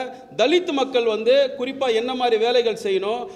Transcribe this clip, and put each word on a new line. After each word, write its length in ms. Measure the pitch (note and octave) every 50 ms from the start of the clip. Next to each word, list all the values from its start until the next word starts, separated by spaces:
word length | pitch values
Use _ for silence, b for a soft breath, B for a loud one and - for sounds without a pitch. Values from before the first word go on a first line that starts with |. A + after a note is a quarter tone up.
| C4 B3 B B B B -
தலித் 340 | - G#3+ C#4 E4+ F4 F4+ F4
மக்கள் 340 | D4 C4+ B3+ C4+ - A#3+ A#3
வந்து 460 | A3+ G#3+ G#3+ A3 A#3 C4 C#4 C#4 B3+ -
குறிப்பா 360 | - B3 C4 C4+ C4+ C4+ B3+ A3+
என்ன 200 | A3 A#3 B3+ C4
மாதிரி 300 | B3+ B3+ A#3+ A3 G#3+ A3
வேலைகள் 340 | A#3+ B3 B3 A#3+ A3+ G3+ - -
செய்யணும், 440 | G3+ G3 F#3+ F#3+ G#3 A3+ B3 A#3+ B B